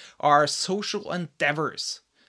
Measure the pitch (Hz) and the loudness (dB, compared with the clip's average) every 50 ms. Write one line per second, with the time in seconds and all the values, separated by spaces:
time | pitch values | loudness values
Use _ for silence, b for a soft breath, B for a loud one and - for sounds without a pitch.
0 | B B B B - 147 147 143 151 143 - - - - 185 208 202 - - 208 | B B B B 4 6 6 6 6 4 0 -4 -2 -2 -2 -4 -4 -4 -6 -6
1 | - - - 180 175 156 - _ 165 143 147 151 156 131 - - - - - - | -6 -4 -6 -6 -6 -8 -6 _ -2 0 0 0 -2 -4 -4 -6 -8 -8 -8 -12
2 | _ _ b b b | _ _ b b b